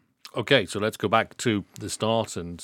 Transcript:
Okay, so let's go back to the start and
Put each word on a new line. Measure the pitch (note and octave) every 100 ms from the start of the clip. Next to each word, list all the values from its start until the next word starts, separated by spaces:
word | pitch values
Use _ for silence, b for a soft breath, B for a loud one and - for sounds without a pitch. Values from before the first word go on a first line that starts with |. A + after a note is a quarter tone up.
| _ _ -
Okay, | C3+ G#2+ C3+ F#2
so | G2+
let's | G#2+ -
go | G2+
back | A2+ G2+ -
to | B2 G#2 F2 -
the | G#2
start | - A2 A2+ G#2+ F#2+
and | E2+ E2+